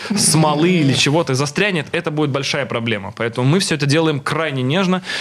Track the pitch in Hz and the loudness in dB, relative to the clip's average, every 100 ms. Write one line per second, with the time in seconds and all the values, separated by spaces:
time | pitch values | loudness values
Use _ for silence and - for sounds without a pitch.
0 | - 202 - 156 156 147 170 180 139 120 | -6 -2 2 4 4 4 2 4 2 2
1 | 143 156 156 127 143 196 208 180 131 165 | 2 2 0 0 -2 0 0 -2 -2 -4
2 | 165 151 147 135 135 151 120 120 117 104 | -2 -2 0 0 -2 -4 -4 -4 -2 -4
3 | 95 - 113 117 131 180 196 156 143 156 | -6 -6 -4 0 2 2 0 0 2 2
4 | 160 147 - 151 160 135 127 170 185 185 | 2 0 -4 -4 -2 -2 0 0 0 0
5 | 185 - | -4 -8